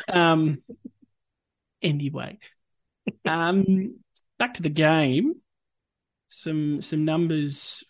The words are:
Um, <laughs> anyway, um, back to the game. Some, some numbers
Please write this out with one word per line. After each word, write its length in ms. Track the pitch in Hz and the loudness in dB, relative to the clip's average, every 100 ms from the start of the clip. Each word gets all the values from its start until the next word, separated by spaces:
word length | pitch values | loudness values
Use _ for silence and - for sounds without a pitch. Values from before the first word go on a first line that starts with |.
| - | -2
Um, 540 | 180 170 160 156 139 - - - _ _ _ | 2 4 4 2 -2 -10 -20 -20 _ _ _
<laughs> 640 | _ _ _ _ _ - | _ _ _ _ _ -4
anyway, 560 | 175 147 139 139 - - - _ _ _ _ _ - - | -2 -2 -4 -8 -12 -16 -20 _ _ _ _ _ -12 -6
um, 760 | 170 165 165 190 190 190 196 - _ - _ - | -4 -2 2 2 4 2 0 -10 _ -20 _ -4
back 160 | 247 | -4
to 80 | 247 | -2
the 60 | 165 | -4
game. 680 | 151 156 160 139 127 302 - _ _ _ _ _ _ _ _ _ | 2 4 4 2 2 0 -4 _ _ _ _ _ _ _ _ _
Some, 540 | - 160 156 147 147 | -12 -6 -2 -2 -4
some 220 | - 151 | -4 -2
numbers 800 | 156 160 165 156 147 139 - - | 0 0 0 0 -2 -6 -10 -10